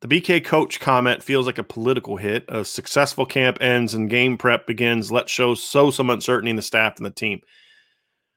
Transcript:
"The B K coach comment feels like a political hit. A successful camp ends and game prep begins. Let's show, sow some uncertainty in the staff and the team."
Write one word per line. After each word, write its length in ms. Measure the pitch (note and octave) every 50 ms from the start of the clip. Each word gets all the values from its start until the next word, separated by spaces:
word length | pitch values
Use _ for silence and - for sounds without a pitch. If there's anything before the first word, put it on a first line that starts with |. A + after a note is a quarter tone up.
"The 80 | - A#2+
B 120 | D3 F3
K 200 | - - F3 D#3+
coach 380 | C3+ - D#3 D#3 D3+ - - -
comment 440 | - C#3 C3 B2 B2 B2 A#2+ -
feels 240 | - - C#3 C3 B2
like 100 | B2+ B2
a 80 | A#2 G2
political 520 | - - A2+ A2+ B2+ C3 B2 - A2 G#2
hit. 280 | F#2 G#2 G2+ G#2+ B2 - -
A 160 | A#2 A2 G2+
successful 600 | - - - - - - C#3+ C#3+ C3+ - - C3
camp 340 | - - C3+ B2+ B2+ B2 -
ends 320 | C3+ B2 B2 B2 A#2+ G#2+ A2
and 160 | A2 A2 G2+
game 260 | A#2+ B2 B2+ B2+ B2
prep 300 | A2+ - B2 A#2+ A#2 -
begins. 440 | - A2+ G#2+ A#2+ A#2 A#2 A2+ G2+ -
Let's 220 | A2+ A#2+ - -
show, 220 | - - B2+ A#2+ A#2
sow 360 | - - - - C#3+ D3 C#3+
some 200 | C3 - C3 B2
uncertainty 400 | A#2+ G2+ - - B2+ A#2 G#2+ A#2
in 60 | A2+
the 60 | G#2+
staff 360 | - - - A2 A2 G#2 - -
and 80 | -
the 40 | G2
team." 300 | - - A2+ G#2+ G2 - - _ _ _ _ _ _ _ _ _ _ _ _ _ _ _ _ _ _